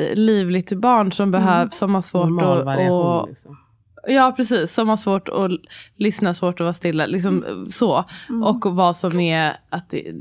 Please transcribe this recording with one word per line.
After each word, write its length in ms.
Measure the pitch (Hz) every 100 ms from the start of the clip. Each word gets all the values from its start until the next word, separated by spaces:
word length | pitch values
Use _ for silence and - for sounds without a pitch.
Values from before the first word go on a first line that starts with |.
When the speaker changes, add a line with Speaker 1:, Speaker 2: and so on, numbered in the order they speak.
| 156
Speaker 1:
livligt 600 | 208 220 208 180 185 185
barn 400 | 190 247 240 196
som 180 | - 196
behöv-, 260 | 185 190 175
Speaker 2:
Mm. 100 | 175
Speaker 1:
som 240 | - 196
har 80 | 190
svårt 220 | - 180
Speaker 3:
Normal 340 | 165 170 165 175
Speaker 1:
att, 60 |
Speaker 3:
variation, 420 | 135 135 185 180 170 170
Speaker 1:
och 80 | -
Speaker 3:
liksom. 300 | - - 143 _ _ _ - -
Speaker 1:
Ja, 240 | 269 262 254
precis. 380 | 226 226 165
Som 140 | - 220
har 80 | 214
svårt 320 | 208 190 -
att 220 | - 190
l-, 180 | 180 - - - -
lyssna, 380 | 208 - 196
svårt 260 | 175 180 175
att 40 |
vara 80 | 170
stilla. 340 | 170 175 156 147
Liksom, 380 | 185 185 185
Speaker 2:
Mm. 260 | - 95 92
Speaker 1:
så. 340 | - 226 139 - - -
Speaker 2:
Mm. 140 | 233
Speaker 1:
Och 320 | 214 240 202 180
vad 200 | 175 170
som 240 | 185 175
är 360 | 170 160 156 - _
att 220 | 175 -
det, 200 | 160 - 82